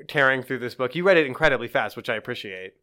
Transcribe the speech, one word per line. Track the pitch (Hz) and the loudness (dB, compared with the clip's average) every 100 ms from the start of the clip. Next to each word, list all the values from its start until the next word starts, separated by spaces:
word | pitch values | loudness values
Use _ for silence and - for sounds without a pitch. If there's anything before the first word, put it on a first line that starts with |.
| 147 | -4
tearing | 151 135 131 | 2 4 2
through | 127 127 | -2 -6
this | 120 | -6
book? | - 127 165 | -4 -4 0
You | |
read | 185 175 | 4 4
it | 139 | 4
incredibly | 123 156 123 117 | 2 2 2 -2
fast, | 139 107 120 | -2 -2 -6
which | 127 | -6
I | 110 | -6
appreciate. | 120 120 107 92 95 _ | -6 -10 -10 -14 -16 _